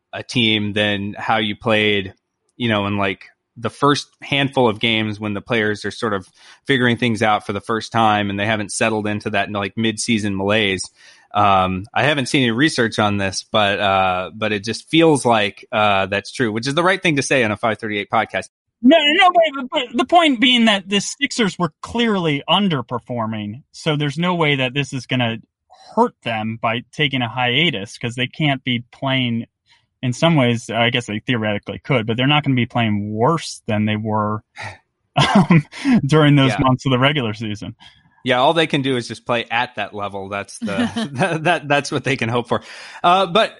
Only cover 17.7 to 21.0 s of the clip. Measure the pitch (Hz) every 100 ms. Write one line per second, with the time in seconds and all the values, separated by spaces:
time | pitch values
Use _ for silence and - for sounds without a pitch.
17.7 | 107 110 104 98 117 104 95 - _ _
18.7 | _ 240 320 294 330 370 349 330 277 254
19.7 | 320 247 240 - 339 320 240 254 247 226
20.7 | 196 190 202